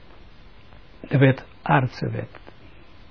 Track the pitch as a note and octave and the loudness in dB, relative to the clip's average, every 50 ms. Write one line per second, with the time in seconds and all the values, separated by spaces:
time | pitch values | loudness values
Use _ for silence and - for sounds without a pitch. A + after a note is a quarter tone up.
0 | - - - - - - - - - - - - - - - - - - - - | -20 -20 -20 -20 -20 -20 -20 -20 -20 -20 -20 -20 -20 -20 -20 -20 -20 -20 -20 -18
1 | - - - C3 C#3 C3 C3 - - - - - - - D#3+ C#3+ B2+ A#2+ - - | -10 -2 2 4 6 6 4 2 -4 -18 -20 -12 -2 0 2 2 2 0 -6 -8
2 | C#3 A#2+ A2 - - - - - - - - - - - - - - - - - | -8 -8 -8 -8 -10 -12 -14 -20 -20 -20 -20 -20 -20 -20 -20 -20 -20 -20 -20 -20
3 | - - | -20 -20